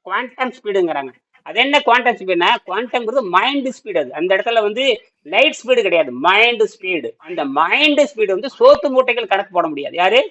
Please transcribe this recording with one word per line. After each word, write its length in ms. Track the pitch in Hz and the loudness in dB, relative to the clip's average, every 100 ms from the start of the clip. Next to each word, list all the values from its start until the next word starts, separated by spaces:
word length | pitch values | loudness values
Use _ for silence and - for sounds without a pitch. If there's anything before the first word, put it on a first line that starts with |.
குவாண்டம் 500 | - 202 247 - 254 | -4 -6 -6 -6 -6
ஸ்பீடுங்கிறாங்க. 600 | - 208 196 170 147 135 _ _ _ | -6 -4 0 0 -2 -8 _ _ _
அது 140 | 147 185 | -8 -2
என்ன 200 | 269 285 | 0 0
குவாண்டம் 360 | 247 240 247 | 2 2 2
ஸ்பீடுனா, 340 | 220 190 175 180 233 | -4 -2 0 2 0
குவாண்டம்ங்கிறது 560 | - 196 208 254 226 269 202 | -4 -8 -4 -6 -2 -4 0
மைண்ட் 380 | 180 240 277 254 | 0 0 -2 -6
ஸ்பீடு. 300 | - 226 170 | -8 -4 -4
அது, 160 | 131 | -4
அந்த 220 | 151 180 | -4 0
இடத்துல 260 | 190 220 233 | 0 0 0
வந்து 220 | 208 214 269 214 _ _ | 0 0 0 -2 _ _
லைட் 360 | 147 196 302 - | -4 2 2 0
ஸ்பீடு 180 | 233 254 | 0 0
கிடையாது, 300 | 196 170 147 | 2 0 0
மைண்ட் 520 | 123 160 196 233 233 | 0 2 4 2 2
ஸ்பீடு. 460 | 208 - 185 170 120 _ | -2 -2 -6 -6 -6 _
அந்த 280 | 160 170 | -12 -6
மைண்ட் 560 | 143 139 165 240 302 294 | -4 0 0 2 2 2
ஸ்பீடு 300 | 285 220 202 | 0 0 -2
வந்து 180 | 190 254 - | -2 -4 4
சோத்து 300 | 247 285 294 | 6 6 2
மூட்டைகள் 380 | 254 254 233 226 | 0 0 -2 -2
கணக்கு 240 | 196 196 | -2 -2
போட 160 | 175 165 | -2 -2
முடியாது. 280 | 143 139 | -6 -8
யாரு? 260 | 165 185 233 392 | 0 2 2 0